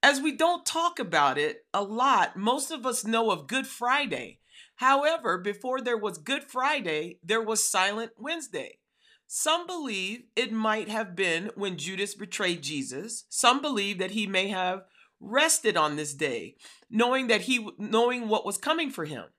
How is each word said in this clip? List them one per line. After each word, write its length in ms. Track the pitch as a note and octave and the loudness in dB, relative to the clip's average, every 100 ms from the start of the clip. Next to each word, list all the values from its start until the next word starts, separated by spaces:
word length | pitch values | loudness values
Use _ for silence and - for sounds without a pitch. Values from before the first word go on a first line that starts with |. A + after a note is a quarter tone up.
As 200 | B3+ C#4 | 6 4
we 100 | D4+ | 0
don't 340 | A#3 E4 F4 E4+ | 2 2 2 -2
talk 320 | E4 E4+ F4 | 0 -2 -2
about 400 | G#3 D#3+ C#3+ C3 | 0 4 4 4
it 280 | D3+ - _ | 0 -2 _
a 100 | G3 | -4
lot, 540 | G3+ A3 C4 A#3 E3+ F3+ | -2 2 4 4 2 0
most 340 | G#3 C4+ C#4 | 0 0 -2
of 140 | D#4 B3 | -4 -4
us 180 | A#3 | -4
know 260 | G#3 A3+ A3+ | 0 2 2
of 180 | F3 C#3 | 2 0
Good 200 | B3+ C4 | -2 -2
Friday. 720 | - A#3+ C#4 C#4 C3+ A2+ - _ - - - | -2 2 2 2 -4 -8 -14 _ -20 -20 0
However, 640 | C4 C#4 D4 E4 A#3+ F3+ | 4 6 4 2 0 0
before 440 | F#3+ G3+ B3+ C4 | -2 -4 -2 -2
there 160 | B3 A3+ | 0 -2
was 200 | G#3 E3 | -2 -6
Good 280 | D3+ C#4 D4 | -4 -4 -4
Friday, 760 | B3 C4 D4 F3+ D3+ E3+ - | -2 0 0 -2 -4 -4 -10
there 200 | E3 A3 | -2 0
was 200 | A3 A3 | 2 0
Silent 520 | - G3 F#3+ G#3 A3+ _ | 2 2 2 0 -6 _
Wednesday. 600 | B3+ E4 C#4 D#3+ B2 - _ _ _ _ _ | -8 -6 -6 -8 -8 -14 _ _ _ _ _
Some 400 | - D4+ E4 F4 | -4 0 0 -2
believe 560 | F4+ C4+ G3 F#3 A#3 - - | -8 -6 -4 -4 -8 -6 -4
it 160 | B3 | -2
might 340 | A3 A3 A3 G#3 | 0 2 0 -2
have 300 | G#3+ G#3 F3 | -4 -4 -2
been 340 | F#3 E3 G3+ - | 0 0 -2 -6
when 220 | G3 E3+ | -6 -4
Judas 380 | D#3 F#3+ G3+ - | -6 -4 -4 -6
betrayed 480 | G#3 - F#3+ E3+ | -10 -2 0 0
Jesus. 600 | C#3 D3+ - C3 G#3+ - - | -4 -6 -6 -8 -8 -12 -8
Some 340 | - A#3+ C4 | 4 4 4
believe 360 | D4 A#3 G3+ F3+ | 0 -2 -2 -2
that 140 | F#3+ | -2
he 140 | G#3 G#3 | -2 0
may 220 | F#3+ G3 | 0 0
have 380 | F#3+ F3+ F#3+ - _ _ _ | 0 -2 -2 -10 _ _ _
rested 560 | - B3 D#4+ - A3 E3+ | -2 2 2 2 2 2
on 220 | D3+ D3 | 2 0
this 160 | D3 | -6
day, 420 | C#3 D3 A#2 E2+ _ - - _ | -2 -2 -2 -8 _ -20 -20 _
knowing 380 | G#3+ A#3+ C4 B3+ | 2 2 2 2
that 140 | G#3+ | 0
he, 260 | F#3 B3+ G#3 - | 2 -2 -2 -10
knowing 520 | G#3 A3 A#3+ B3 A3+ | 0 4 4 2 0
what 160 | G#3+ - | 0 0
was 120 | G3 | -4
coming 320 | - E4 D4+ | -2 -2 -2
for 140 | C4+ | -6
him. 220 | D3+ C3 E2 | -8 -8 -12